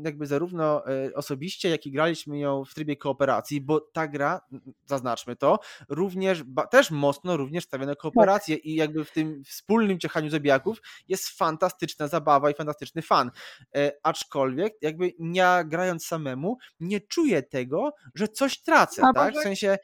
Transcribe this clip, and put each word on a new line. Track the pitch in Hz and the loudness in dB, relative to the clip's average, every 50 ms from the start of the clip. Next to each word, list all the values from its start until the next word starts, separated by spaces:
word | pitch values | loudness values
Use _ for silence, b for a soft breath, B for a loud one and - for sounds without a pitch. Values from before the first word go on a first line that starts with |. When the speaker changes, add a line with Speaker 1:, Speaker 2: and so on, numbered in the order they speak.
| 147 | -8
Speaker 1:
jakby | 160 147 147 151 | -8 -6 -6 -4
zarówno, | 139 143 143 170 180 180 170 156 151 151 143 - | -2 0 0 0 -2 -2 -2 0 2 0 0 0
e, | - 135 135 135 131 - | -2 -4 -2 -4 -4 -6
osobiście, | 143 143 - 147 131 151 185 - - - 180 | -6 -6 -6 -6 -8 -8 -10 -8 -4 -2 -2
jak | 165 151 - | -2 -2 -4
i | 143 | -6
graliśmy | 135 143 156 170 160 156 - 147 147 147 | -2 0 0 0 0 -4 -8 -10 -6 -4
ją | 143 143 139 139 135 | -2 -2 -2 -2 -6
w | - - | -8 -10
trybie | 156 156 151 143 | -10 -6 -6 -6
kooperacji, | - - 143 131 - 143 135 123 104 - - 147 143 | -4 -4 -4 -2 0 2 2 2 0 -2 -4 -6 -6
bo | 135 135 156 151 | -2 0 0 0
ta | - _ - 165 160 | 0 _ -6 -4 -4
gra, | 147 143 143 139 147 175 185 _ - 131 | -4 -4 -2 -2 -2 -2 -4 _ -14 -20
m, | 135 - 135 - _ _ | -20 -18 -20 -20 _ _
zaznaczmy | - 143 131 120 123 117 - - 123 123 | -6 -6 -4 -2 -4 -6 -6 -6 -10 -6
to, | - 139 139 190 214 B B B B 135 B | 0 4 4 4 2 B B B B -12 B
również | 139 151 190 196 180 190 190 190 185 165 131 | -4 -4 -4 -4 -2 -2 0 0 0 -2 -4
ba-, | 131 131 - - | -6 -4 -4 -2
też | - - 262 285 - | 4 6 6 6 4
mocno | 160 143 143 143 139 - - 180 175 | 0 0 2 2 0 0 -2 -2 -2
również | 151 135 135 156 143 - | -2 -2 -4 -6 -8 -8
stawia | - - 131 135 | -8 -8 -6 -6
na | 139 143 | -6 -6
kooperację | - - 156 - 240 214 190 196 208 - 165 156 | -6 -6 0 4 4 6 6 4 2 0 -2 -4
Speaker 2:
Tak. | - - | -4 -4
Speaker 1:
i | 156 156 | -4 -2
jakby | 156 156 151 151 156 151 | -2 -2 0 -2 -6 -6
w | - | -4
tym | - 160 156 156 156 139 139 | -2 -2 -2 -2 -4 -10 -14
wspólnym | - - - - - 214 226 220 202 190 170 | -16 -16 -10 -2 2 2 4 4 2 0 -2
ciechaniu | - 160 - 170 156 147 | -4 -4 -4 -4 -4 -2
zombiaków | 156 156 143 143 135 135 - 196 226 - B B B B B | -2 0 4 4 4 4 4 -2 -6 -6 B B B B B
jest | B 185 - - - | B -6 -4 -6 -8
fantastyczna | - - 185 160 160 - 190 180 - - 170 156 - - 151 | -4 -2 0 0 0 0 0 -2 -2 -4 -8 -8 -6 -6 -6
zabawa | 143 170 160 147 156 143 139 143 147 | -2 -2 0 2 4 4 6 4 2
i | 143 | 0
fantastyczny | - 156 151 147 - 139 - - 165 | 0 -4 -6 -6 -8 -10 -10 -10 -8
fan. | 151 - 208 156 127 123 B B B B B B B B - | 0 2 4 4 4 2 B B B B B B B B 0
E, | 139 143 143 - - - | 0 0 0 0 0 -2
aczkolwiek | 156 170 - - - - 147 135 131 127 143 190 220 214 - | -2 -2 -2 -6 -6 -2 0 0 0 0 -2 -2 -4 -4 -4
jakby | 151 151 156 165 180 180 175 165 165 165 175 | -6 -4 -2 -2 -4 -4 -4 -4 -8 -4 2
ja | 185 185 180 180 180 170 | 4 4 6 6 4 2
grając | 156 156 170 185 185 175 160 - | 0 -2 -2 0 0 -2 -4 -4
samemu | - 170 160 151 135 127 131 151 190 247 247 b b b - | -6 -6 -4 -4 -6 -6 -4 -4 -4 -4 -6 b b b -10
nie | 165 180 208 202 | -6 -4 -4 -4
czuję | 202 - - 349 330 285 190 143 131 | -6 -4 0 2 2 4 2 2 0
tego, | - - 131 123 127 139 180 233 196 196 b b 131 b | -2 -4 -4 -4 -2 -2 -2 -2 -2 -6 b b -14 b
że | 151 208 | -4 -4
coś | 214 214 - 269 269 - - | -4 -2 -2 -2 -2 -2 -4
tracę, | - - 320 277 180 - - - 240 | 0 4 6 6 6 4 2 4 4
Speaker 2:
Albo | 262 254 - | 4 6 6
Speaker 1:
tak? | - 202 262 | 2 2 2
W | |
Speaker 2:
że | 302 | -2
Speaker 1:
sensie, | 302 202 190 190 214 196 196 196 | -2 -2 -2 -2 0 0 0 0